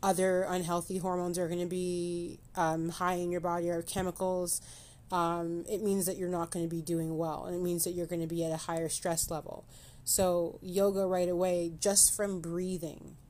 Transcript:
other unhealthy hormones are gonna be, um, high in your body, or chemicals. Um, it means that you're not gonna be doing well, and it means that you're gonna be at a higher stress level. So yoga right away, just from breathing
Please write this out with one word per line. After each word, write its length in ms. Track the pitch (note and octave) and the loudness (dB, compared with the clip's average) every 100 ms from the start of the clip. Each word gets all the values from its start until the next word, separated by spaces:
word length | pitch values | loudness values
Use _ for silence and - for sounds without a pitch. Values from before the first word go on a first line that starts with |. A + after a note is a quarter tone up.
other 420 | G3 F#3 F#3+ F#3 | 2 4 4 4
unhealthy 560 | F#3+ F3+ E3+ F3 E3+ F#3 | 2 0 0 -2 0 -2
hormones 400 | F#3 F3+ F3+ F3 | 0 0 0 0
are 100 | E3+ | 0
gonna 180 | F3 F3 | 0 -2
be, 720 | F3+ F3+ F3+ F3 F3 F3 G3+ - | -2 -2 -2 -2 -4 -6 -10 -10
um, 360 | - E3 D#3+ E3 | 0 2 2 -2
high 240 | D#3+ F3+ | 0 0
in 180 | F3+ F3 | 0 0
your 80 | F3 | 0
body, 280 | F3 F3 E3+ | 0 0 0
or 140 | E3+ | -2
chemicals. 800 | E3+ G3 F#3 F3 F#3 F3+ F3 - - - - - - | -2 -2 -2 -2 -2 0 0 -2 -4 -18 -20 -20 -4
Um, 540 | F3+ E3+ E3+ E3+ E3+ - | 0 2 0 -2 -4 -4
it 140 | G#3 | -2
means 240 | G#3 G3 F3 | 2 2 0
that 100 | F#3+ | -2
you're 120 | F3+ | -2
not 220 | F3 E3+ | -2 -2
gonna 180 | F3+ E3 | -2 -2
be 140 | E3 | -2
doing 360 | D#3+ E3+ D#3+ D#3+ | -2 -2 0 -2
well, 280 | E3 D3+ - | -2 -4 -4
and 80 | F3 | -2
it 60 | |
means 220 | F3+ F3 | 0 0
that 80 | F3 | 0
you're 140 | F3 E3+ | -2 -4
gonna 200 | F3 E3 | -2 -2
be 180 | E3+ | -2
at 80 | E3 | -2
a 40 | D#3+ | -2
higher 320 | - E3 D#3+ | -2 -2 -2
stress 420 | - F3+ E3 - | -2 -2 0 -2
level. 340 | D#3 - - - - - - | -4 -8 -12 -14 -20 -20 -12
So 540 | - - F#3 F3 E3+ - | 0 4 4 4 0 -4
yoga 440 | F#3 F3+ G3+ G3 F#3+ | -4 2 4 4 2
right 220 | F#3 F3+ | 2 2
away, 440 | F3 F#3 F3 E3+ E3 | 2 2 2 0 0
just 340 | G3+ G3+ - | 4 8 6
from 260 | - G3+ F#3+ | 6 0 -2
breathing 760 | E3 E3+ F#3 F3+ D#3 - - - | -4 -4 -2 -4 -6 -10 -14 -18